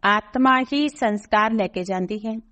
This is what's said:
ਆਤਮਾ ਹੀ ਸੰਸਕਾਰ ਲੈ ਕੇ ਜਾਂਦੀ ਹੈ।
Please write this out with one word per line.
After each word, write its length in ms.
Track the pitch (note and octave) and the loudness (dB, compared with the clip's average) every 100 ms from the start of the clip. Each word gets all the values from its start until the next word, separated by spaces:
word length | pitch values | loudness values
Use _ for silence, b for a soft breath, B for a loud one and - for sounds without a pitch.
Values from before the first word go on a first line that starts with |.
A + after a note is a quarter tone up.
ਆਤਮਾ 560 | G3+ G#3 G#3+ B3 C4 C4 | 2 0 0 0 2 2
ਹੀ 280 | C4 C#4+ D4 | 0 -2 -2
ਸੰਸਕਾਰ 640 | - A#3 G#3 - G#3+ G#3+ | 0 -2 -2 0 0 2
ਲੈ 140 | A3+ F#3 | 0 -2
ਕੇ 180 | F#3 | -4
ਜਾਂਦੀ 340 | F3+ F#3 F#3 G#3+ G#3+ | -6 -4 -4 -6 -8
ਹੈ। 100 | A3+ - | -10 -12